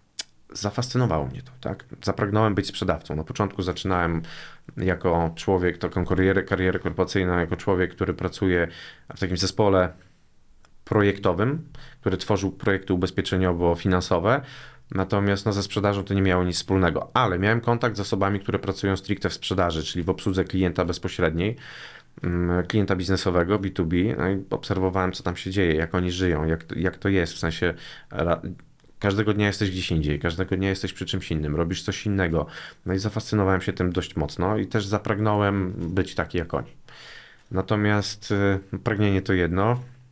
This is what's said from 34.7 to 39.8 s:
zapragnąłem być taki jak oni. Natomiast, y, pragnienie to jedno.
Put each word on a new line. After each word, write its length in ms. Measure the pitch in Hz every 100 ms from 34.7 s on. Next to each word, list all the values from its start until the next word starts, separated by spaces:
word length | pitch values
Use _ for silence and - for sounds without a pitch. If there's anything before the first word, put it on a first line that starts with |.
| 113 98
zapragnąłem 880 | 104 - 104 107 104 101 101 92 -
być 380 | 85 95 87 -
taki 220 | 82 87
jak 160 | 80
oni. 180 | 71 - - - - - - - - -
Natomiast, 800 | 92 92 104 104 104 101 - - 101 101 95 - 98
y, 40 |
pragnienie 380 | - 104 104 95
to 120 | 95
jedno. 460 | 92 85 90 107 123